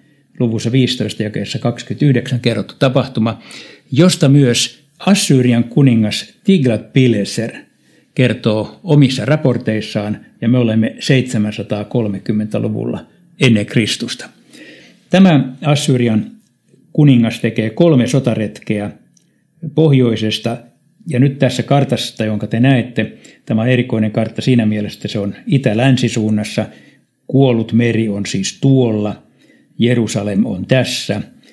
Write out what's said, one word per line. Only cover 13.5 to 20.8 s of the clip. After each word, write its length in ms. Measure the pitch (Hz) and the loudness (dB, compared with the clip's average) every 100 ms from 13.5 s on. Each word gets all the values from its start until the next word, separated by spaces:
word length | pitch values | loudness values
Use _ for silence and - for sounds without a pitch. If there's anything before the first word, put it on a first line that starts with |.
| 107 101 | 4 0
Kristusta. 640 | 120 107 - 117 - - _ _ - - - - _ - | -2 -2 -4 -8 -10 -16 _ _ -20 -20 -20 -20 _ 0
Tämä 440 | 185 190 147 - - 151 | 4 6 4 0 -4 -2
Assyrian 680 | 147 - 127 120 107 104 - _ _ _ _ _ | 0 2 0 2 0 -2 -12 _ _ _ _ _
kuningas 460 | - 147 123 113 - | 2 4 6 2 -2
tekee 300 | 117 - 110 | -4 -2 -4
kolme 380 | - 170 135 113 | 2 4 4 2
sotaretkeä 840 | 139 120 110 104 - - 107 104 - _ _ _ _ _ _ 160 - | 0 0 -2 -4 -8 -6 -6 -6 -10 _ _ _ _ _ _ -6 0
pohjoisesta, 840 | 156 135 120 107 110 - 123 117 - _ | 4 4 2 0 -4 -4 -6 -8 -12 _